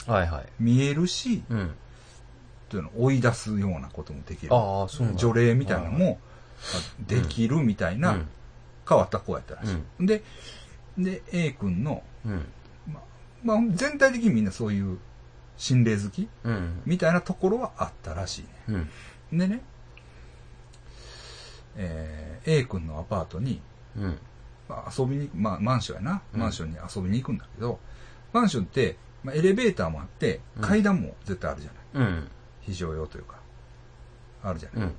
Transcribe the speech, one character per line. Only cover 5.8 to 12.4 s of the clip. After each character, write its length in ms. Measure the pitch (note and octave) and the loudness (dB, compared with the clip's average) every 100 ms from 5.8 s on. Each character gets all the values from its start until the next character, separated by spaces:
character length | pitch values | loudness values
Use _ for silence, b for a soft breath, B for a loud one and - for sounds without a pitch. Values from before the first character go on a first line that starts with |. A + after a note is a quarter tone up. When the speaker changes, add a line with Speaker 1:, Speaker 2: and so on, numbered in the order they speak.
Speaker 2:
な 40 | E2 | 0
の 60 | |
も、 140 | C3+ F#3 | 2 2
Speaker 1:
は 60 | |
い 20 | |
は 40 | - | 2
い。 20 | B B B B B E2+ B - G2 | B B B B B -6 B -10 0
Speaker 2:
で 140 | A#2+ | 2
き 260 | D#2+ A2+ A2+ | 2 2 2
る 100 | D#3+ | 4
み 120 | A#2+ F#2+ | 4 2
た 160 | E2+ | 0
い 60 | G#2+ | 2
な、 140 | F3 | 2
Speaker 1:
う 40 | G2 | 2
ん。 100 | D2 - - - - - - | -2 -10 -18 -20 -20 -14 4
Speaker 2:
変 100 | F2 | 6
わ 80 | F2 | 6
っ 40 | |
た 100 | - | 0
子 140 | - | -4
や 60 | D2+ | -6
っ 40 | |
た 120 | - - | -6 -8
ら 100 | G#2+ | -4
し 60 | |
い。 60 | F2 D2 - | -4 -4 -2
Speaker 1:
う 40 | |
ん。 20 | F#3 | 2
Speaker 2:
で、 180 | G#3+ B B B B B B - F#3 | 2 B B B B B B -12 -4
で、 240 | F#3 F#3+ - | -2 -4 -4
A 200 | F3 D#3 | -2 -2
君 320 | B2 G2+ F2 | -2 -2 0
の、 200 | A#2+ - - - A2 | -2 -4 -8 -10 -6
Speaker 1:
う 40 | |
ん。 160 | F#2 | -6